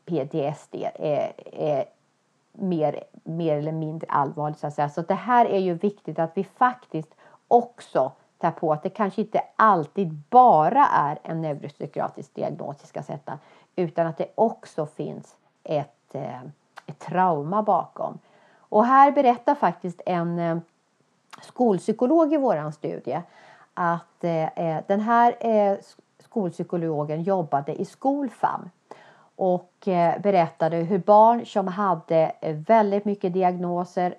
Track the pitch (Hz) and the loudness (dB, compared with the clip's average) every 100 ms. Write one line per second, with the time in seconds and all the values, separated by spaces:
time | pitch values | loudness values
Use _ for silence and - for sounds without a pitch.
0 | - 165 160 160 143 147 - - - - | -6 -6 -4 -4 -4 -6 -12 -10 -8 -6
1 | 160 143 - - - - 156 139 - _ | -4 -2 -4 -8 -16 -6 -2 -2 -4 _
2 | _ _ _ _ _ - 190 165 147 - | _ _ _ _ _ -8 -4 0 -2 -4
3 | - - - 165 165 147 151 160 156 160 | -12 -16 -10 -4 -2 -2 -4 -6 -6 -8
4 | 165 - 143 151 151 151 151 147 143 175 | -2 -2 -2 -4 -8 -6 -8 -4 -4 -4
5 | 165 - 196 247 226 190 185 170 208 202 | -4 -4 2 4 4 2 0 -2 -4 -4
6 | - 160 165 190 196 _ 247 247 _ 160 | -8 -6 -4 -4 -8 _ 0 0 _ -10
7 | 151 _ - _ _ 240 233 - - 156 | -10 _ -20 _ _ 2 2 -8 -4 -2
8 | 131 - _ _ 170 160 165 151 - - | -2 -6 _ _ -4 -2 -2 -2 -4 -2
9 | 202 185 214 190 - - 220 185 147 - | -2 -2 -2 -4 -2 2 4 4 0 -4
10 | 180 151 - 247 247 160 156 254 285 - | -4 -6 4 6 8 6 4 4 4 2
11 | 147 156 - 165 160 143 - - 143 - | 0 -4 -8 -6 -6 -6 -10 -12 -10 -6
12 | - - 143 - 139 143 - 139 - 160 | -8 -10 -16 -8 -8 -8 -12 -14 -16 -14
13 | 156 151 - 151 - _ _ - 170 - | -12 -12 -12 -16 -16 _ _ -6 -4 -2
14 | 165 160 175 - 214 220 - - 147 - | -4 -4 -8 -2 -2 -2 -10 -8 -8 -8
15 | 151 135 - _ _ _ - 147 147 _ | -10 -12 -16 _ _ _ -6 -6 -6 _
16 | _ 131 - 127 135 - _ - - 151 | _ -12 -12 -12 -16 -20 _ -20 -20 -18
17 | - 175 185 151 147 202 214 175 - - | -6 0 2 0 -2 -2 0 0 -2 -8
18 | - - _ _ _ _ _ 214 240 269 | -8 -10 _ _ _ _ _ 2 6 8
19 | 285 285 262 240 - 190 185 180 185 170 | 6 6 4 2 0 0 0 -2 -8 -8
20 | - 175 170 170 170 165 170 _ _ _ | -4 -2 -2 -2 -2 -2 -6 _ _ _
21 | _ _ _ - - - 240 185 - 220 | _ _ _ -20 -14 0 2 2 -2 -2
22 | 247 320 311 311 262 160 151 151 143 - | 2 4 4 2 2 0 -4 -8 -8 -8
23 | - 147 170 _ - - _ - 175 170 | -8 -8 -10 _ -20 -20 _ -4 -2 -2
24 | - _ 175 165 160 - 170 156 - 202 | -6 _ -4 -2 -4 -4 -4 -4 -2 -2
25 | 214 233 240 - 233 214 202 196 - _ | 2 4 4 2 0 2 2 0 -6 _
26 | _ _ _ 233 180 165 160 175 165 147 | _ _ _ -4 -4 -6 -6 -4 -2 -2
27 | 147 156 170 190 156 139 143 - 190 - | -4 -4 -2 -2 0 -2 -2 -6 -8 -4
28 | 269 285 269 - - - - - _ - | -2 -2 -4 -4 -4 -4 -12 -20 _ -20
29 | - - _ - 190 180 - _ - 175 | -20 -20 _ -4 0 0 -4 _ -2 2
30 | 170 - 202 190 160 - 160 165 165 196 | 2 2 2 2 2 0 -2 -2 -2 0
31 | 175 208 226 240 233 208 185 180 202 165 | 6 8 8 4 -2 -4 -4 -2 -2 -2
32 | - 160 160 - - 151 156 226 208 202 | 0 2 2 -2 -8 -6 2 4 4 0
33 | 202 202 185 180 180 180 175 175 180 - | -2 -2 -2 0 0 0 -4 -4 -4 -4
34 | 180 | -4